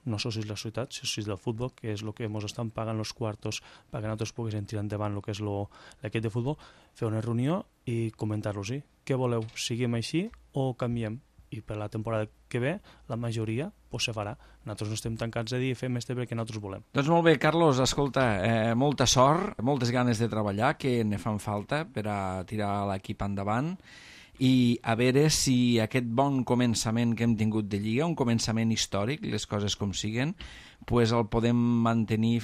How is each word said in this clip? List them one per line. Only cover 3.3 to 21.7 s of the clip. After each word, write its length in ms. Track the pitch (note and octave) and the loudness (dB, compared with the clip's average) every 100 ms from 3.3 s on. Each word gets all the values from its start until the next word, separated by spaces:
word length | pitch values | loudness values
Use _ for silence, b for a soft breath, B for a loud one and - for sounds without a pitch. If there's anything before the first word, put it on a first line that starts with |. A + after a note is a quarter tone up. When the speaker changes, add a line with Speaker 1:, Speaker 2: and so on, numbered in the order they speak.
| G#2 A2 - B B B | -6 -6 -8 B B B
Speaker 1:
perquè 160 | C3 A2 | -8 -6
nosaltres 240 | A2 A2 | -4 -6
poguéssim 320 | - A2+ G#2+ G2+ | -6 -4 -4 -4
tirar 200 | G#2+ G#2 | -4 -4
endavant 280 | G#2 G#2 | -4 -4
lo 80 | G2+ | -4
que 120 | G#2 G2+ | -6 -6
és 60 | |
lo, 240 | G#2 G2+ G2+ B B B | -4 -4 -6 B B B
l'equip 220 | G#2+ A2+ | -6 -4
de 80 | A2 | -2
futbol, 240 | A#2+ B2 D3+ B B B - | -2 -4 -6 B B B -6
fer 100 | A2+ | -2
una 100 | A2 | -2
reunió 380 | A2 A#2 C3+ F#3+ - _ | -2 0 0 -2 -4 _
i 240 | - A#2 A2+ - | -6 -2 -4 -4
comentar-los-hi. 640 | G#2+ G#2+ G#2 G2+ G2 C3+ - _ | -4 -2 -4 -4 -6 -8 -10 _
"Què 160 | - C3 | -4 0
voleu? 240 | B2 A#2 A2+ | 0 0 -4
Seguim 460 | - - A#2 A#2+ A#2 | -6 -6 -2 0 -2
així 260 | A2 D#3+ A3 - _ C#3+ | -2 -2 -4 -10 _ -4
o 160 | C3 A#2+ | -2 -2
canviem?" 400 | B2 A#2+ A2 A#2+ _ _ - | -4 -2 -4 -8 _ _ -14
I 140 | A2 | -12
per 140 | - G#2+ | -8 -8
la 80 | G#2 | -6
temporada 380 | A2 A2 A2 G#2+ _ - | -6 -2 -2 -2 _ -6
que 80 | B2 | -2
ve, 140 | B2+ G3 B B - | -2 -4 B B -10
la 80 | A#2 | -6
majoria, 540 | A#2 A2+ A2 A2+ F#3 - - | -4 -4 -2 -4 -6 -10 -10
pues, 160 | A#2+ | -6
se 80 | B2 | -4
farà. 220 | A2 G2+ C#3 b b - | -4 -6 -8 b b -10
Nosaltres 240 | G#2 G#2+ | -6 -4
no 60 | A2 | -4
estem 160 | A#2 A2+ | -4 -4
tancats 380 | A#2 A#2 A2+ B2+ | -4 -4 -2 -2
a 40 | |
dir, 140 | C3 A#2+ | -2 -2
"Fem 200 | C3 B2 | -4 -4
este 200 | - B2 | -4 -6
perquè 200 | A#2+ A#2 | -4 -4
nosaltres 240 | A2+ A2 | -6 -6
volem". 240 | G2+ G2 - | -8 -10 -6
Speaker 2:
Doncs 160 | C#3+ C#3 | -2 2
molt 160 | E3+ | 6
bé, 140 | E3 C#3+ | 6 6
Carlos, 400 | D#3 E3 E3 B2+ | 4 4 6 6
escolta, 460 | B2+ - C#3+ C3+ B2 G2 | 2 2 0 2 2 4
eh, 300 | G#2 A2+ A2+ A#2 | 2 4 2 2
molta 300 | D3 C#3+ B2 | 2 2 4
sort, 500 | B2+ C3+ D#3+ G#3 - | 6 6 6 0 -2
moltes 320 | A#2+ C#3+ A#2+ | 0 2 2
ganes 280 | B2 B2 G#2+ | 2 2 2
de 80 | A#2 | 0
treballar, 480 | G#2+ G#2 G2 C3 D#3 | 0 0 2 0 0
que 280 | C#3 A#2+ | 0 2
ne 160 | G#2+ G2+ | 2 0
fan 200 | A2+ G#2 | -2 -4
falta 460 | - G#2 G2 | -2 -4 -2